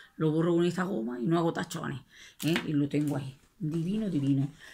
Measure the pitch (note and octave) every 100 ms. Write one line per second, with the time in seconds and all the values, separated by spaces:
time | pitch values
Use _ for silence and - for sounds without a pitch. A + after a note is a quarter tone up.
0 | - - D#3 D#3 E3+ E3+ F3 F3 F3+ A3
1 | A3+ B3 G#3+ E3+ E3 D#3+ F#3 D#3+ D#3 C3+
2 | - - - - D3 E3 - D3 C#3+ D3
3 | D3 C#3 C3+ - _ - D#3+ E3 E3+ G#3+
4 | G#3+ D3+ C3+ C#3 C#3 - -